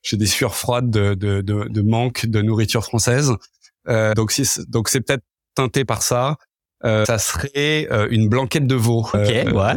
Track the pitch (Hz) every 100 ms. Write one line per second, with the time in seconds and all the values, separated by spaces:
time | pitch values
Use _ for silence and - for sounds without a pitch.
0 | - 104 101 - 120 - - 123 123 110
1 | 101 98 104 98 98 104 110 107 104 113
2 | 123 120 113 107 107 110 110 120 - 113
3 | - 123 147 117 - _ _ _ - 117
4 | 110 107 107 - 135 - - 117 107 135
5 | - 135 - _ _ - 131 143 127 110
6 | - 123 135 151 _ _ _ _ 120 107
7 | 107 117 - - 139 139 147 156 151 117
8 | 107 113 110 123 131 160 135 131 113 117
9 | 107 104 104 110 123 107 98